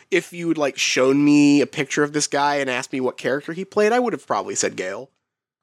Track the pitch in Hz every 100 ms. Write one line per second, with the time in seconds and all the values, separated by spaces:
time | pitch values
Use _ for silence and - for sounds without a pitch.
0 | - 180 - 175 170 156 143 - - 139
1 | 131 139 147 147 143 143 123 - 135 -
2 | 147 147 - 143 143 143 135 127 135 135
3 | 127 - 135 139 - 165 190 208 208 240
4 | 247 143 - 110 95 101 101 110 92 101
5 | 139 _ _ _ _ _